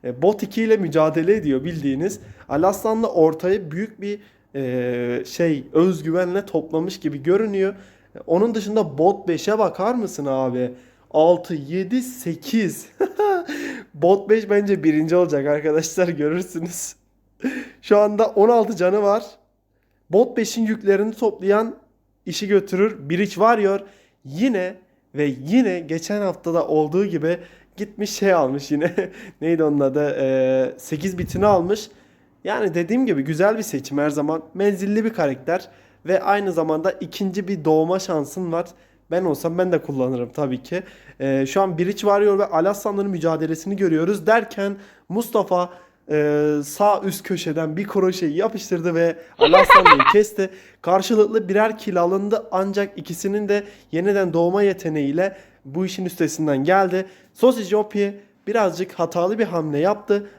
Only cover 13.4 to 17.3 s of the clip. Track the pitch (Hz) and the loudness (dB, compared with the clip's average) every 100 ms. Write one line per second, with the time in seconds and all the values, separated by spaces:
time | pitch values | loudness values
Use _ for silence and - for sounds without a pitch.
13.4 | 339 294 285 247 202 151 170 196 196 220 | -4 -8 -8 -10 -14 0 2 4 4 0
14.4 | 202 208 202 185 156 151 156 175 175 147 | 2 0 0 0 2 0 2 2 2 0
15.4 | 143 147 151 156 160 - 175 147 147 175 | 0 0 0 0 -2 -2 -2 0 -2 -2
16.4 | 180 165 170 - - - _ _ _ | -6 -8 -8 -10 -12 -14 _ _ _